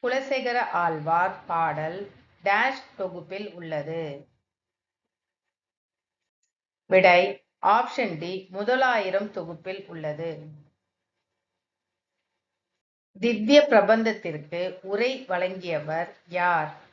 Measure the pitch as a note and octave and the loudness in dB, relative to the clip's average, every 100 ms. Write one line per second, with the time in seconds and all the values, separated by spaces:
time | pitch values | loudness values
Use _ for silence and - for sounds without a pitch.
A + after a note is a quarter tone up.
0 | B3 C4 C4+ C4+ B3 A#3+ A#3 F3 E3+ D#3+ | -2 -2 -2 -2 0 -2 -2 0 0 -2
1 | D3+ E3+ F#3 - - E3+ E3 D3+ D#3+ F3+ | 0 2 2 -2 -6 -2 -2 -2 -6 -6
2 | G3+ - _ _ F#3+ G3+ B3+ C4 - - | -12 -16 _ _ 0 2 0 -2 -12 -8
3 | F#3+ F3+ D#3 F#3+ G#3 F3 E3 D#3 D3 E3 | -8 -8 -12 -10 -10 -12 -8 -6 -6 -6
4 | D#3+ C#3 - _ _ _ _ _ _ _ | -6 -10 -16 _ _ _ _ _ _ _
5 | _ _ _ _ _ _ _ _ _ _ | _ _ _ _ _ _ _ _ _ _
6 | _ _ _ _ _ _ _ _ _ F#3+ | _ _ _ _ _ _ _ _ _ 6
7 | F3+ F3 G3 - _ _ F3+ G#3+ B3 - | 8 6 4 -2 _ _ 2 2 2 -2
8 | A3+ D#3+ E3+ F#3 F#3 F#3 G#3 B3+ C4 A#3 | -4 -4 -8 -10 -10 -8 -2 2 2 0
9 | F#3+ F#3+ G#3 G3+ E3 E3 F#3+ F#3+ - E3+ | 0 -2 -4 -10 -12 -12 -12 -12 -12 -10
10 | D#3 D3+ E3 D3+ D3+ - - _ _ _ | -8 -8 -8 -10 -14 -20 -20 _ _ _
11 | _ _ _ _ _ _ _ _ _ _ | _ _ _ _ _ _ _ _ _ _
12 | _ _ _ _ _ _ _ _ _ _ | _ _ _ _ _ _ _ _ _ _
13 | _ - A3+ A3 G#3+ C#4+ D4 A3+ G3 A3+ | _ -4 0 0 6 8 8 6 6 4
14 | A3+ G#3+ F3+ D3+ D3 E3+ F#3 F#3 F#3+ G3+ | 2 -2 -6 -10 -8 -6 -6 -8 -6 -2
15 | B3 C4 - F#3 F#3 F#3 F3+ D#3 D3+ D#3+ | -2 -4 -6 -4 -4 -6 -6 -6 -4 -6
16 | E3+ - _ F3 F3 E3+ D3+ D3+ - | -6 -10 _ -2 0 0 -2 -10 -20